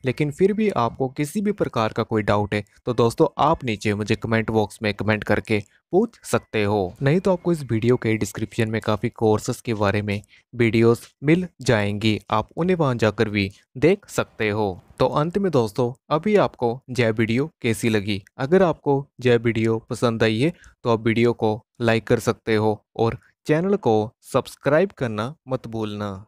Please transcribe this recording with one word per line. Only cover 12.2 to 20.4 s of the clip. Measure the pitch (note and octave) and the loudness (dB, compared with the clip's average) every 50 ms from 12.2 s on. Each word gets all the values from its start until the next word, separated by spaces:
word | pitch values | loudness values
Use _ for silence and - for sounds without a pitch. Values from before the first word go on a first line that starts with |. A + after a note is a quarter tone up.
| - _ | -2 _
आप | A2 A2 A2 _ - - | -2 -2 -2 _ -6 -4
उन्हें | E3 F3+ F#3 E3+ | -2 -2 0 0
वहां | D#3+ C3+ B2 A#2 | 0 0 0 2
जाकर | A#2 G#2+ G2+ - A#2 G#2+ | 0 0 2 2 -2 0
भी | G2+ G#2 G2 F#2+ - - _ _ _ B2+ | 0 -2 -2 -2 -6 -14 _ _ _ 0
देख | A#2+ D#3 G3 G3+ _ - | 2 2 2 2 _ -8
सकते | - - A2+ _ _ _ A2+ G#2+ | -6 -6 -6 _ _ _ -2 -2
हो। | G2+ G#2+ G#2+ G2+ F2+ - _ _ - _ | 0 0 -2 -2 -2 -6 _ _ -4 _
तो | - - - | 0 0 2
अंत | D3 D3+ E3 F3 G#3 | 0 -2 -2 -2 -2
में | G3 F#3+ | -4 0
दोस्तों | D#3 C3+ A#2 A2 - - B2+ A#2+ B2+ _ _ _ | 0 0 0 0 -2 -4 -4 -4 -4 _ _ _
अभी | C#3+ D3+ E3 G#3+ G#3+ G3 | -4 -2 0 2 2 2
आपको | D3+ A#2+ - - - A#2 A#2 C3 _ - B2+ A#2 | 2 2 -2 -2 -2 -2 -2 -4 _ -10 -2 0
यह | A#2+ A2+ | 2 2
वीडियो | G#2+ A2 A#2 G#2+ A2+ B2 C#3+ D#3+ _ _ | 2 0 0 0 0 -2 -2 -4 _ _
कैसी | - B2 A2+ G#2 - A#2 | -2 -2 -2 0 0 0
लगी? | A2 G#2+ F#2+ G#2 G#2 F#2+ - _ _ - | 0 0 -2 -2 -6 -6 -8 _ _ -8
अगर | B2+ C3+ E3+ F#3+ F#3+ | -4 2 4 4 4
आपको | E3+ D3 - _ D3 C#3 C3+ C#3 _ _ - | 4 2 -2 _ 0 0 0 0 _ _ -2
यह | B2 B2+ A#2+ A#2 | 2 2 2 4
वीडियो | A2+ A#2+ A2 A2+ A2 A2+ A2+ A2+ - _ | 2 0 0 2 0 0 0 -2 -4 _
पसंद | B2 - - A#2+ A2+ A2+ A#2 | -6 0 0 0 2 2 2
आई | A2+ A2 | 2 2
है | A2 | 2